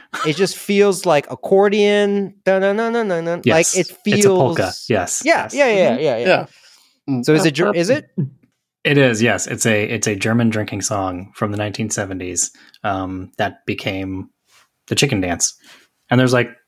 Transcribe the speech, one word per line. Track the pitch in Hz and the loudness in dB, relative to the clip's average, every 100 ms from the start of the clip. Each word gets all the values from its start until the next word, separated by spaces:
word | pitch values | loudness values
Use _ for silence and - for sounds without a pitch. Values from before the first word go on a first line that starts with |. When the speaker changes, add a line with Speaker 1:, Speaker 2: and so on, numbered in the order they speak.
| - - 156 | -14 -4 -2
Speaker 1:
It | 151 | 0
just | 190 - | -2 -2
feels | - 202 202 185 180 | 0 4 4 2 2
like | 151 - | 2 0
accordion. | 127 - 190 202 208 202 208 202 202 190 196 | -8 0 4 4 4 4 4 2 0 -4 -4
Dun, | - 190 | 0 2
dun, | 196 202 | 2 0
dun, | 233 | -2
dun, | 233 220 | -2 -2
dun, | 170 | -2
dun. | 170 175 127 | -2 -2 2
Speaker 2:
Yes. | 160 175 185 | 2 2 0
Speaker 1:
Like, | 175 | -4
it | - | -4
feels | - 202 | -2 2
Speaker 2:
It's | 202 | 4
a | |
polka. | 185 151 165 92 - - | 4 2 0 -4 -4 -2
Yes. | 104 87 - | -2 -2 -2
Speaker 1:
Yeah, | 285 311 | 0 0
Speaker 2:
Yes. | 117 | 0
Speaker 1:
yeah, | 262 277 | 0 2
yeah, | 208 160 | 4 2
Speaker 3:
Mm-hmm. | 120 | 2
Speaker 1:
yeah, | 151 117 | 0 0
yeah. | 185 147 139 _ _ _ _ _ - | 2 0 -2 _ _ _ _ _ -4
Speaker 3:
Yeah. | 131 | -2
Speaker 1:
So | 127 156 | 2 2
is | 160 | 2
it | |
Ger-, | 139 196 | 0 0
is | 170 175 | 0 0
it? | 294 - - 135 - _ _ _ _ | -2 -4 -6 -6 -8 _ _ _ _
Speaker 2:
It | - 143 | 0 4
is, | 131 110 | 4 2
yes. | 117 98 - | 2 0 -4
It's | 104 120 | -2 0
a, | 107 107 | 0 0
it's | 113 110 | -2 -4
a | 101 | -2
German | 113 113 117 | 0 2 2
drinking | 107 104 101 | 0 -4 -6
song | - 104 95 90 95 | -6 -4 -4 -6 -12
from | - 107 | -6 -4
the | 104 | -4
nineteen | 104 101 110 | -6 -6 -6
seventies, | - 98 95 90 87 - - - _ | -4 -6 -6 -6 -6 -6 -8 -20 _
um, | 107 95 92 92 92 - | -6 -4 -6 -8 -10 -6
that | 101 - - | -6 -6 -8
became | 104 - 95 95 95 98 _ _ _ _ _ - | -6 -6 -6 -6 -8 -10 _ _ _ _ _ -6
the | 110 | -2
chicken | 139 117 | 0 0
dance. | 90 85 - - - - _ _ - | -2 -2 -4 -6 -20 -20 _ _ 0
And | 123 | 2
there's, | 127 | 4
like, | 123 120 - | 4 0 -6